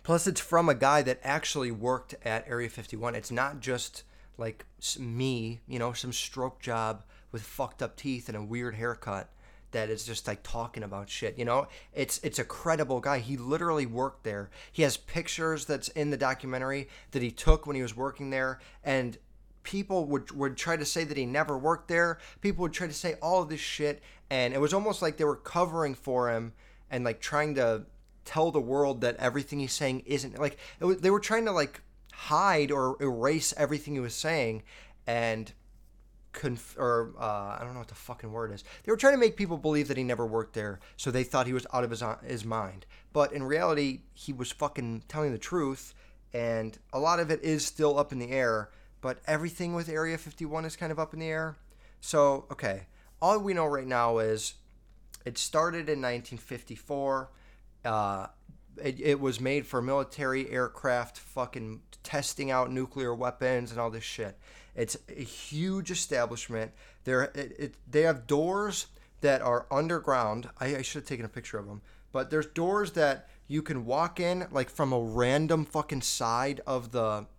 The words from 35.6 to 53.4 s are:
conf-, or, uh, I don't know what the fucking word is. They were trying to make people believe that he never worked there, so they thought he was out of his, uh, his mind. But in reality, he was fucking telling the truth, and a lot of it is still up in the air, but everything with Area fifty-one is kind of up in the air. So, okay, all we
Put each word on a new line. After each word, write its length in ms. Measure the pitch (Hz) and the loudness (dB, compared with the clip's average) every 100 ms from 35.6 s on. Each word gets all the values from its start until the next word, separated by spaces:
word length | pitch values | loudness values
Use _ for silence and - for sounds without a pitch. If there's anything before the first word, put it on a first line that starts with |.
| - - - - - - - | -20 -20 -20 -20 -20 -20 -16
conf-, 440 | - 139 120 - - | -6 -4 -4 -10 -2
or, 360 | 123 117 113 - | 2 2 0 -6
uh, 380 | 113 104 101 - | -4 -4 -6 -8
I 0 | |
don't 120 | 120 | -10
know 60 | 127 | -10
what 100 | 113 | -12
the 60 | |
fucking 360 | - - 117 113 | -14 -14 -12 -8
word 220 | 113 113 | -6 -6
is. 100 | 101 - - | -8 -14 -10
They 60 | - | 0
were 60 | 220 | 6
trying 180 | 269 | 6
to 40 | 277 | 8
make 160 | 233 | 4
people 220 | - 196 165 | 4 -2 0
believe 320 | 156 151 135 | 2 2 2
that 80 | 131 | 0
he 60 | |
never 200 | 123 117 | 0 0
worked 280 | 117 113 110 | 0 -2 -2
there, 260 | 110 104 95 - | -4 -6 -8 -14
so 160 | - 135 | -8 -2
they 140 | 127 | -2
thought 200 | 127 139 | 2 0
he 60 | 127 | 2
was 160 | 127 123 | -2 0
out 100 | 127 | -2
of 60 | 120 | 0
his, 120 | 113 | -2
uh, 140 | 117 - | -4 -6
his 200 | 120 123 | -6 -6
mind. 400 | 110 113 95 98 - - - | -4 -4 -4 -8 -18 -20 -2
But 220 | 151 143 | 2 2
in 100 | 143 | 2
reality, 600 | 131 156 175 151 139 127 - | 0 2 4 4 0 -2 -12
he 180 | - - | -14 -10
was 180 | 131 123 | -6 -6
fucking 540 | - 143 139 120 113 - | -2 -4 -2 -6 -6 -6
telling 240 | 151 151 | -2 -2
the 40 | 110 | -2
truth, 560 | - 180 139 135 - - - - - | -2 -2 0 -4 -12 -20 -20 -20 -8
and 460 | 120 117 113 110 - - | -4 0 0 -2 -8 -8
a 60 | 131 | 0
lot 200 | 156 170 | 2 4
of 120 | 165 | 2
it 120 | 160 | 0
is 220 | 160 151 | 2 0
still 340 | - - 151 143 | -2 2 4 4
up 140 | 143 | 2
in 60 | 131 | -2
the 120 | 120 | -2
air, 380 | 131 123 110 104 - - - | 2 2 2 -2 -14 -20 -8
but 180 | 131 127 - | -6 -4 -2
everything 460 | 156 170 175 175 | 0 -2 -4 -4
with 160 | 170 165 | -4 -2
Area 280 | 156 165 160 | -2 -2 -2
fifty-one 460 | 156 - 156 156 | -8 -10 -6 -4
is 140 | 160 - | -6 -6
kind 160 | 165 | -4
of 60 | 156 | -2
up 140 | 156 | -4
in 60 | 160 | -4
the 80 | 160 | -4
air. 300 | 160 160 147 - - - - | -2 -4 -8 -20 -20 -20 -14
So, 460 | - 156 143 139 - | 2 6 6 6 -4
okay, 340 | 139 110 95 - - - - | -4 -2 -2 -8 -20 -20 2
all 160 | 170 | 4
we 140 | 214 | 4